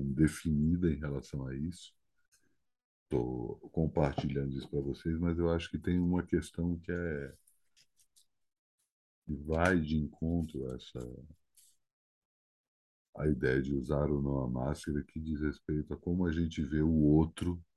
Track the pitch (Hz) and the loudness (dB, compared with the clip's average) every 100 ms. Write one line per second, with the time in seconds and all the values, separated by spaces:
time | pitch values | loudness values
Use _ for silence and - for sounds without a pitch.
0 | 69 69 78 - 85 73 78 87 87 71 | 0 4 4 4 0 2 4 4 2 0
1 | 73 69 - 71 65 67 80 82 - _ | -4 -6 -6 -8 -6 -6 -6 -8 -18 _
2 | _ _ _ _ _ _ _ _ _ _ | _ _ _ _ _ _ _ _ _ _
3 | _ 67 62 62 58 - - - 78 - | _ -2 0 -4 -6 -10 -6 0 2 2
4 | 71 67 78 67 69 67 - 73 69 65 | 2 2 -2 -2 -2 -4 -4 -4 -4 -4
5 | 82 82 87 85 85 82 - 85 87 90 | -4 0 0 2 2 0 -2 -4 0 2
6 | 87 90 - 85 - - 85 85 85 87 | 2 2 2 -2 -2 -4 -2 -2 -4 -4
7 | 85 73 67 69 _ _ _ _ _ _ | -4 -6 -8 -14 _ _ _ _ _ _
8 | _ _ _ _ _ _ _ _ _ _ | _ _ _ _ _ _ _ _ _ _
9 | _ _ - 73 73 80 87 90 76 78 | _ _ -8 -8 -2 2 4 4 2 0
10 | 73 - 80 85 82 69 65 64 - 64 | -2 -4 0 0 -2 -4 -6 -8 -10 -10
11 | 62 62 73 80 _ _ _ _ _ _ | -10 -12 -18 -20 _ _ _ _ _ _
12 | _ _ _ _ _ _ _ _ _ _ | _ _ _ _ _ _ _ _ _ _
13 | _ - 76 67 64 65 67 69 65 73 | _ -2 0 2 2 2 0 -2 0 0
14 | 73 71 69 69 64 62 65 73 - 73 | 0 0 0 -2 -2 -2 -4 -4 -4 -4
15 | 67 80 78 76 76 69 - 76 76 73 | -6 -8 -6 -2 -2 -4 -4 -4 -4 -6
16 | - 90 87 80 85 82 71 76 78 80 | -2 0 0 2 0 -2 -2 2 4 6
17 | 73 76 82 - 87 87 - | 8 8 6 0 -4 -4 -10